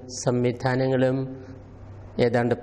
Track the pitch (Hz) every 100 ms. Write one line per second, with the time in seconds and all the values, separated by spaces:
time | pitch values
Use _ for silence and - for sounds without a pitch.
0 | - - - 123 123 120 131 127 131 131
1 | 131 131 131 - - - - - - -
2 | - - 120 120 123 120